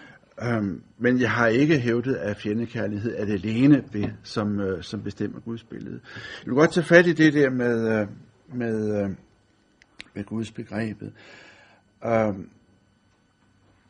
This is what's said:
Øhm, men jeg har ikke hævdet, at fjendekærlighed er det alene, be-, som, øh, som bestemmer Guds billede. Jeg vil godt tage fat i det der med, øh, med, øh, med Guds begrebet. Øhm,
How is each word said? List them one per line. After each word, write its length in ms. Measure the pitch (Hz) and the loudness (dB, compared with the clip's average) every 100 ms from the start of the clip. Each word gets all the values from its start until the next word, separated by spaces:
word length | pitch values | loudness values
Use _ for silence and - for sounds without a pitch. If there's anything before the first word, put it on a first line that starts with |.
| - - _ - | -20 -20 _ -8
Øhm, 420 | 117 117 101 - - - | -4 -2 -2 -6 -12 -2
men 220 | 120 127 | 0 2
jeg 100 | 117 | 2
har 160 | 113 117 | 2 2
ikke 320 | 117 151 156 | 4 4 2
hævdet, 360 | 120 117 120 | 2 0 -2
at 220 | 107 101 104 | -4 -4 -6
fjendekærlighed 800 | 107 107 117 117 104 104 110 - | -4 -4 -4 -4 -6 -4 -6 -4
er 80 | |
det 80 | 104 | -4
alene, 500 | 104 101 113 139 143 - | -4 -2 4 6 6 4
be-, 240 | 104 104 107 | -6 -6 -8
som, 380 | - - 104 101 | -8 -4 -2 -2
øh, 220 | 95 92 | -2 -4
som 200 | 87 104 | -8 -10
bestemmer 380 | 101 - 104 - | -8 -6 -8 -8
Guds 240 | 113 117 | -12 -12
billede. 360 | - - - - - - - - | -12 -14 -12 -14 -16 -18 -16 -14
Jeg 20 | - | -2
vil 80 | |
godt 180 | 123 165 | 4 4
tage 120 | 180 | 4
fat 220 | 156 170 175 | 6 6 6
i 60 | |
det 220 | 156 156 | 6 4
der 160 | 147 139 | 4 2
med, 500 | 127 120 117 113 110 | 2 0 2 2 0
øh, 80 | 101 - - _ - | -2 -6 -20 _ -14
med, 480 | 123 117 110 107 104 | -6 -4 -2 -2 -2
øh, 80 | 98 92 _ _ _ _ _ _ _ - - | -4 -6 _ _ _ _ _ _ _ -20 -16
med 100 | 101 | -14
Guds 260 | 101 110 110 | -8 -8 -8
begrebet. 600 | - 107 101 113 104 104 - - - - - - _ _ _ 117 | -10 -10 -6 -6 -8 -14 -18 -20 -20 -20 -20 -20 _ _ _ -2
Øhm, 420 | 113 107 95 - - _ _ _ _ _ _ _ _ _ _ _ _ | 0 0 -2 -10 -20 _ _ _ _ _ _ _ _ _ _ _ _